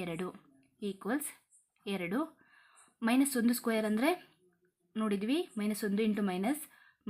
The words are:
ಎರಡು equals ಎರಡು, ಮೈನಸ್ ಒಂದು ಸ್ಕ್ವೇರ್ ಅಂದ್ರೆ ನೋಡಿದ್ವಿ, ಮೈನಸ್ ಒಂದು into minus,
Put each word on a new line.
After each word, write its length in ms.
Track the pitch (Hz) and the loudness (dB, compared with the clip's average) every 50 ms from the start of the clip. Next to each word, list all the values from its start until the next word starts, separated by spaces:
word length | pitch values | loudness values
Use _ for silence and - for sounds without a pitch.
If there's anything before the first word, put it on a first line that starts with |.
| 185 | -6
ಎರಡು 260 | 175 165 165 185 180 - - - - - - _ _ _ - - 202 | -4 -4 -4 -4 -6 -8 -12 -20 -20 -20 -20 _ _ _ -8 -8 -8
equals 360 | 196 196 - 190 240 294 285 - - - _ _ _ - _ _ _ _ - 208 196 | -8 -6 -4 -2 -2 -2 -2 -6 -12 -16 _ _ _ -20 _ _ _ _ -6 -4 -4
ಎರಡು, 260 | 190 180 170 185 254 320 320 - _ _ _ _ - - _ _ - - - _ - 233 226 | -2 -2 -2 -2 -2 -2 -4 -6 _ _ _ _ -20 -20 _ _ -20 -20 -20 _ -2 0 2
ಮೈನಸ್ 260 | 240 262 277 277 - 247 | 4 4 4 4 2 2
ಒಂದು 140 | 220 240 247 240 | 2 2 2 2
ಸ್ಕ್ವೇರ್ 300 | - 233 226 220 214 208 | 0 0 0 2 2 2
ಅಂದ್ರೆ 200 | 214 214 247 302 359 349 - - _ _ _ _ _ _ _ _ _ _ _ _ - 220 | 2 2 2 2 2 0 -4 -14 _ _ _ _ _ _ _ _ _ _ _ _ -4 -2
ನೋಡಿದ್ವಿ, 380 | 220 214 208 196 202 220 269 330 359 - - 214 | 0 0 0 0 0 0 0 0 0 -2 -4 -4
ಮೈನಸ್ 220 | 208 214 214 208 - 208 | -2 -2 -2 0 -2 0
ಒಂದು 140 | 196 202 226 220 | 0 2 2 2
into 140 | 208 214 208 196 | 2 2 0 0
minus, 300 | 180 180 196 226 302 294 - - - - - - _ _ - - | 0 0 0 0 -2 -2 -4 -14 -18 -20 -20 -20 _ _ -6 -4